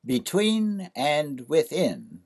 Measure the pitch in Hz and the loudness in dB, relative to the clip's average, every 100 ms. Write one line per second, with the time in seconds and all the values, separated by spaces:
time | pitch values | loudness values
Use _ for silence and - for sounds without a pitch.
0 | 113 123 - 180 214 220 214 202 180 - | 0 -2 0 0 2 2 0 -2 -8 -2
1 | 139 151 151 131 123 160 156 156 147 - | 0 2 0 -6 0 2 2 0 0 0
2 | - - | -12 -20